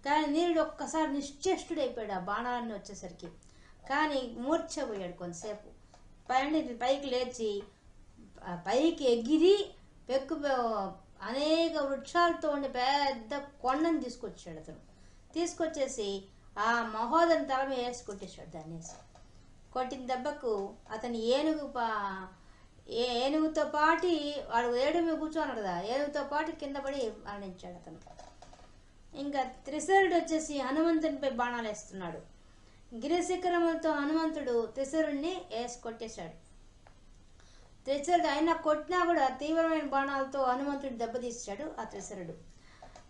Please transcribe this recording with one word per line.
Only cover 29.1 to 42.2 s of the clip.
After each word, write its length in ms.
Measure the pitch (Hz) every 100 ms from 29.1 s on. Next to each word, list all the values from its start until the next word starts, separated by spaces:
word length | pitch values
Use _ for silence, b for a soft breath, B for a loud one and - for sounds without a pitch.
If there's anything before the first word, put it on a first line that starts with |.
| 269
ఇంకా 260 | 285 269
త్రిశరుడు 720 | 247 - 269 302 359 392 370 349
వచ్చేసి 440 | 330 311 311 285
హనుమంతునిపై 720 | 254 302 339 311 311 269 269
బాణాలు 380 | 233 247 240 220
వేస్తున్నాడు. 500 | 208 - 190 170 - - - b b b b - 226
గిరిశిఖరములతో 960 | 285 349 359 359 359 349 339 320 320
హనుమంతుడు 760 | 294 285 320 320 294 247 233 220
త్రిశరుడిని 800 | 269 269 320 302 277 330 370 -
వేసి 300 | 220 240 -
కొట్టేశాడు. 640 | 233 226 220 - 160 - - - - - - - - - - - b b b -
త్రిశరుడు 440 | 262 285 330 349 311
అయినా 260 | 285 330
కొట్టినా 520 | 320 311 302 320 359 349
కూడా 220 | 330 262
తీవ్రమైన 580 | 262 302 330 330 311 277
బాణాలతో 580 | 277 277 277 269 277
హనుమంతుడిని 540 | 254 254 285 277 269 226
దెబ్బతీశాడు 840 | 226 240 240 - 208 196 311 277
ఆ 20 |
త్రిశరుడు. 720 | 220 202 185 196